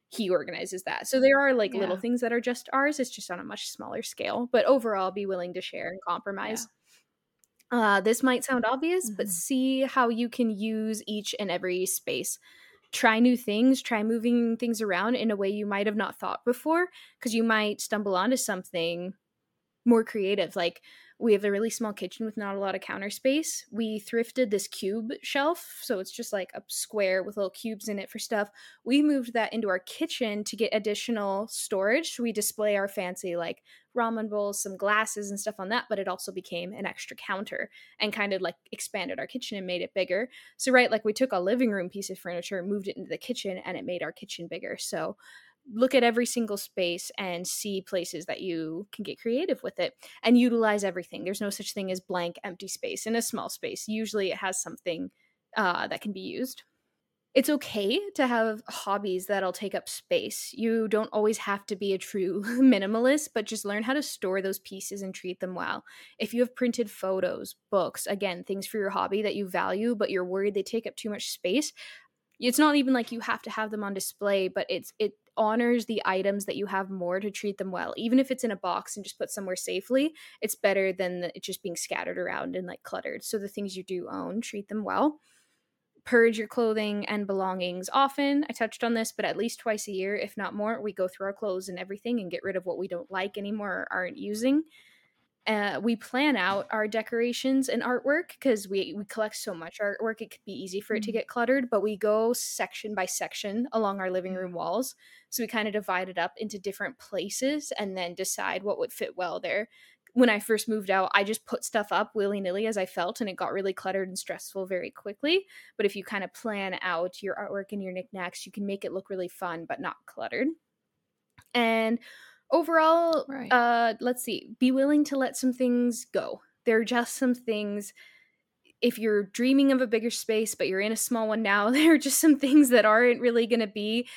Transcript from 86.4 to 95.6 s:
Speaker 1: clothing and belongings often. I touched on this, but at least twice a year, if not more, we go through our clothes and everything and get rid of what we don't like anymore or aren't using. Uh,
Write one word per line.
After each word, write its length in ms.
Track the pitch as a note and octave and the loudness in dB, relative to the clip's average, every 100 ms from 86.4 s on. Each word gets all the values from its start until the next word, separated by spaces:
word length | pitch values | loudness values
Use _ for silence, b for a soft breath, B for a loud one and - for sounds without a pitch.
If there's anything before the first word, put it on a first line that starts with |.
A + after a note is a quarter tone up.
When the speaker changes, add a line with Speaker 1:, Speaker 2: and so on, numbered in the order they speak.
| G#3+ | -2
Speaker 1:
clothing 560 | - A3+ G#3+ G#3 G#3 - | 0 0 2 0 -2 -2
and 200 | G#3+ G3+ | -4 -2
belongings 640 | G3 F#3+ F#3 F3+ F3+ F#3 | -2 -2 -2 -4 -4 -2
often. 520 | - C4+ C#4+ C#4 C#4+ D4+ | 2 2 4 2 2 2
I 40 | |
touched 300 | - A3 - | -2 -4 0
on 100 | A#3 A3+ | 0 0
this, 160 | A3+ | -2
but 120 | - F#3 | -2 -2
at 120 | D3+ | 0
least 220 | A3 - | -2 -2
twice 280 | A3+ G#3+ - | -2 -2 -4
a 40 | |
year, 220 | F#3+ F#3+ G#3 | -4 -2 -2
if 220 | G#3 - | -4 -6
not 180 | F3+ G#3 | -6 -2
more, 260 | G#3+ A3+ | -2 -2
we 120 | G#3 | -4
go 140 | F#3+ F#3 | -2 -2
through 200 | - G3 | -2 -8
our 60 | |
clothes 360 | G3+ G#3+ F#3 F#3+ | -4 -4 -4 -6
and 100 | F3+ | -10
everything 400 | F#3 G3+ A#3 A#3+ | -10 -8 -2 -2
and 120 | F3+ | -2
get 120 | F3 | -4
rid 120 | G3 F#3 | -4 -4
of 80 | F3+ | -4
what 120 | - | -4
we 80 | F#3 | -4
don't 220 | F3 - | -6 -6
like 260 | F#3 G3+ G#3 | -4 -4 -4
anymore 320 | G3+ G#3+ G3+ | -6 -4 -4
or 180 | F3+ - | -4 -4
aren't 260 | F#3 F3+ - | -4 -4 -6
using. 460 | G3 G#3+ B3+ D4 D#4+ b b b b b b _ - | -6 0 4 4 2 b b b b b b _ -2
Uh, 320 | G#3+ | 0